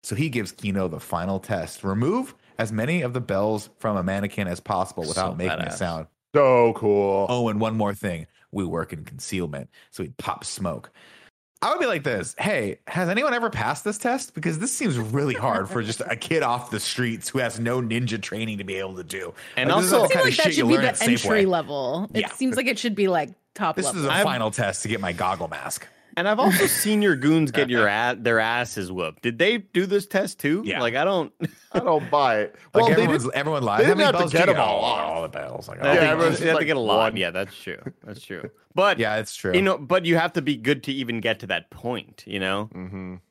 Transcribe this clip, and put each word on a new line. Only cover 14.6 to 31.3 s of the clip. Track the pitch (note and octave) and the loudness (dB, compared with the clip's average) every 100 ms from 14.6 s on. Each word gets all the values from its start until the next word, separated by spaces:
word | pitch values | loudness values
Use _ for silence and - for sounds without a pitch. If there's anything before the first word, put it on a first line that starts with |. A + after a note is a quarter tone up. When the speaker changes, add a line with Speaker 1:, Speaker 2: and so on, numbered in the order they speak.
| A#3 | -4
Speaker 1:
seems | - C4 B2 | -2 0 0
really | A2 B2+ C#3+ | -2 0 0
hard | G#2 B2 G2 F#2+ | 0 0 0 -2
for | A#2+ | -4
just | G#2+ A2+ A2+ | -4 -6 -6
a | A2+ | -6
kid | - E3 | 0 0
off | C3+ B2 A#2+ | 2 -2 -4
the | G#2+ | -6
streets | - - B2 A2+ - | -4 -2 -2 -2 -4
who | C3 | -2
has | A#2+ A2 | -2 -2
no | A#2 B2+ | -2 -2
ninja | A#2 A#2 B2 A2 | -2 -2 -2 -4
training | G2 G#2 A2+ G#2 | -6 -6 -6 -6
to | |
be | F#2+ F#2+ | -6 -6
able | F#2+ F#2 | -8 -10
to | |
do." | E2 G2 F2+ - - - | -12 -10 -10 -14 -10 -2
Speaker 2:
And | C3 | 2
Speaker 1:
Like, | G3+ | 2
this | F#3 | 4
is | |
Speaker 2:
also | A#3+ G#3+ | 4 4
Speaker 1:
the | |
Speaker 4:
It | |
Speaker 1:
kind | - C4 - | 4 4 4
Speaker 4:
seems | |
Speaker 1:
of | |
Speaker 4:
like | |
that | |
Speaker 1:
shit | D#4+ | 2
you | |
Speaker 4:
should | - A#3 | 4 4
be | E4 | 4
Speaker 1:
learn | |
Speaker 4:
the | C4 | 4
Speaker 1:
at | B3+ | 2
Safeway. | A#3 A#3+ G3+ | 2 2 2
Speaker 4:
entry | A3 F#3+ | 4 4
level. | F3 C#3 C#3+ B2+ D#3 G#3 | 2 0 -4 -2 -2 -2
It | - | -4
Speaker 1:
Yeah. | - | -4
Speaker 4:
seems | - C4 B3 | -2 -2 0
like | B3 | -2
it | B3 | -2
should | A#3+ G3 | -2 0
be, | F#3+ | 2
like, | F3 D3 - _ - | 2 -2 -10 _ -4
top | F#3+ D#3 | -2 0
Speaker 1:
This | D#3 | -2
Speaker 4:
level. | F#3+ | 0
Speaker 1:
is | C#3 | 0
a | |
Speaker 2:
I've | E3 | 2
Speaker 1:
final | G3+ B2+ A2 | 2 2 -2
test | G#2 G#2 F#2 | 0 -2 -2
to | - | -4
get | A2 | -4
my | F#2+ | -4
goggle | E2+ F#2 F#2 E2 | -2 -2 -2 -6
mask. | D#2 C#2 - - _ _ - | -8 -8 -10 -12 _ _ -4
Speaker 2:
And | F#3 | 0
I've | G#3+ | 4
also | C4 F3+ G3 | 4 4 2
seen | - G#3 G#3+ | 2 2 4
your | G#3 C#3+ | 4 4
goons | C#3 D#3+ D3+ | 4 4 2
get | D3 C3 | 0 0
your | A#2+ G#2 | 2 2
Speaker 1:
<laughs> | |
Speaker 2:
a-, | G#2 A#2+ A#2 | 2 0 0
their | A#2+ A2+ | 2 2
asses | A2 A#2+ B2 - F2+ | 2 0 -2 -6 -6
whooped. | F#2 E2 - | -4 -6 -4
Did | A#2+ A#2 | -6 2
they | F#3 A#3 | 2 2
do | F#3+ F3 F#3+ | -2 -2 2
this | G3+ G3 | 0 0
test | F#3+ G#3 - | -2 -2 -2
too? | C#3+ E3+ A3 | -2 0 -2
Speaker 1:
Yeah. | F2+ | 0
Speaker 2:
Like, | A#2 B2 | 0 2
I | |
don't | E3+ F#3+ D3+ | 2 0 -2